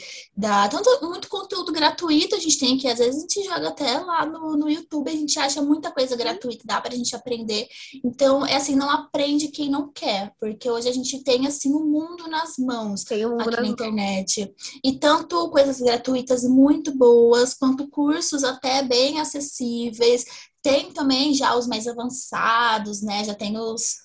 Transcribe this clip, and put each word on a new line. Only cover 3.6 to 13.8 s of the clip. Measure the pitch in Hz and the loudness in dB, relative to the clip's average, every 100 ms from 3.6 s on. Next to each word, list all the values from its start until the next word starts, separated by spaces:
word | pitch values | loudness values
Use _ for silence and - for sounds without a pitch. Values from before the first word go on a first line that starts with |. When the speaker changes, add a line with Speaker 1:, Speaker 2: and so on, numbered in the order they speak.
| 311 | -4
Speaker 1:
até | - 269 277 | -4 -2 -2
lá | 370 330 311 | -2 -2 -2
no, | 320 311 | -6 -4
no | 302 302 | -2 0
YouTube, | 320 - 302 277 | -2 -4 -6 -4
a | |
gente | 311 294 302 | -4 -2 -2
acha | 277 294 | -2 -2
muita | 285 311 330 | 0 0 -2
coisa | 294 254 | -2 -2
Speaker 2:
Sim. | 240 | -2
Speaker 1:
gratuita, | - 370 247 226 220 | -4 -4 -8 -8 -6
dá | 226 | -4
pra | 247 | -4
gente | 247 240 226 | -6 -6 -6
aprender. | 254 233 220 208 - - - 269 | -6 -6 -4 -4 -6 -14 -18 -8
Então, | 247 - 277 277 | -6 2 4 4
é | 285 277 | 2 0
assim, | 294 269 | 2 0
não | 285 | 2
aprende | 302 - 294 285 294 302 | -2 -2 -2 0 0 -2
quem | - 285 | -4 -2
não | 285 294 | -2 -4
quer, | - 311 196 202 - | -6 -4 -4 -6 -8
porque | 214 214 247 | -8 -6 -4
hoje | 233 240 | -2 -2
a | |
gente | 254 254 269 | -2 -4 -4
tem, | - 247 277 | 0 2 2
assim, | - 269 | 0 0
o | 302 | 0
mundo | 311 302 320 339 320 | 2 0 -2 -10 -8
nas | 311 320 - | -6 -6 -4
mãos | 254 233 214 196 | -4 -4 -4 -6
Speaker 2:
Tem | - 214 | -4 -4
o | 226 | -2
mundo | 233 | -2
Speaker 1:
aqui | 226 | -2
Speaker 2:
nas | 226 | -2
Speaker 1:
na | |
Speaker 2:
mãos. | 220 | -2
Speaker 1:
internet. | - | -4